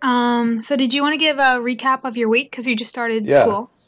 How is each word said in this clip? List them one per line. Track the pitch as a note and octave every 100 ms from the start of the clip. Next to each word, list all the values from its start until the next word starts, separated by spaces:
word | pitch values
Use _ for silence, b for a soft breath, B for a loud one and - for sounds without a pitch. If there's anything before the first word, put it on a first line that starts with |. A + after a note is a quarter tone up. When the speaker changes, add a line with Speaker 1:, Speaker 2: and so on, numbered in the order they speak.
Speaker 1:
Um, | C4+ B3 A#3+ A#3+ A#3 A3+
so | A3 C#4
did | C4
you | C#4
wanna | C#4+ D4+
give | D#4 C#4
a | C4+ B3
recap | A#3+ A#3+ C4 C4
of | C4 A#3
your | A3+
week? | A#3 C#4
'Cause | - B3
you | A3+
just | G#3+
started | B3 A#3 A3+ G#3
Speaker 2:
Yeah. | C#3
Speaker 1:
school. | A2 G2+ - _